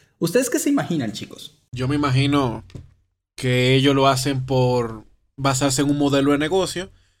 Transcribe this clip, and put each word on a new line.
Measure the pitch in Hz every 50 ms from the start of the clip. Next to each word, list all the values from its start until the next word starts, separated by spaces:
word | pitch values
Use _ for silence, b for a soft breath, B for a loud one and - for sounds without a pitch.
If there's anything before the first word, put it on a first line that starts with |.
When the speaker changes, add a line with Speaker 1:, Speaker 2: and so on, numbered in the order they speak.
| b b b b
Speaker 1:
¿Ustedes | 175 170 175 247 269 269
qué | - 302
se | - 294
imaginan, | 285 277 - - 170 151 123 107 101
chicos? | - - - - - - - _ _ _ _
Speaker 2:
Yo | - 123 127 131
me | 147
imagino | 147 147 143 127 131 139 143 143 143 139 120 110 113 - - - - - - _ _ _ _ _ _ _ _ _
que | - - 127 123 127 127 127 131
ellos | 135 135 143 139
lo | 139 135 139
hacen | 135 131 131 147 135 131 131
por | - 135 127 127 123 123 123 120 113 110 107 104 _ _ _ _ _ _ -
basarse | 135 139 131 127 143 143 131 143
en | 143 143
un | 143 143
modelo | 143 143 139 139 139 143 143
de | 143
negocio | 151 156 175 190 180 156 - 175 185 - - _ _ _ _ _